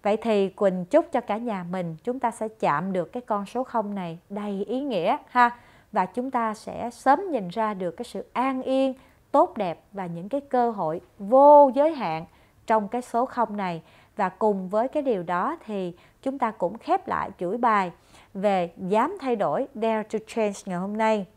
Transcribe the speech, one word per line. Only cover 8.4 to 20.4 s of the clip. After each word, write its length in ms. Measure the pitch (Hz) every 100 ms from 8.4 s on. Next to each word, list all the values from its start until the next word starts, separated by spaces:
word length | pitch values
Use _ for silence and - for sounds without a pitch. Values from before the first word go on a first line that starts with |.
| 269 262
yên, 320 | 254 262 269 262 - _ _
tốt 240 | 277 359 330
đẹp 240 | 185 156 _
và 140 | 196 180
những 220 | 170 196
cái 120 | 277
cơ 300 | 285 254 240
hội 300 | 208 160 170 - _
vô 520 | 196 262 285 294 285
giới 200 | 247 302
hạn 300 | 302 190 160 170 _ _ _ -
trong 220 | 220 196
cái 140 | 240
số 240 | 247 233 254
không 300 | - 220 208
này. 260 | 190 165 - - _ -
Và 120 | 185
cùng 400 | - 220 196 185
với 200 | 208 262
cái 140 | 311
điều 200 | 269 202
đó 340 | 170 175 220 330 -
thì 300 | 202 180 170 - _
chúng 160 | 269 277
ta 120 | 226
cũng 280 | 220 175 226
khép 300 | - 370 359
lại 220 | 120 - -
chuỗi 180 | 175 240
bài 340 | 240 208 180 - _ - -
về 360 | 196 202 196 175 -
dám 400 | 185 214 277 392
thay 160 | 269 226
đổi, 320 | 170 165 269
Dare 280 | 214 226 220
to 160 | 208 220 220
Change 320 | 240